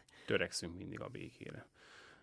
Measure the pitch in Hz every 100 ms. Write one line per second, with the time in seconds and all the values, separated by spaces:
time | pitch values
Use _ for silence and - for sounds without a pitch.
0 | - - - 101 90 - 85 87 95 85
1 | - - 85 - - - - - - -
2 | - -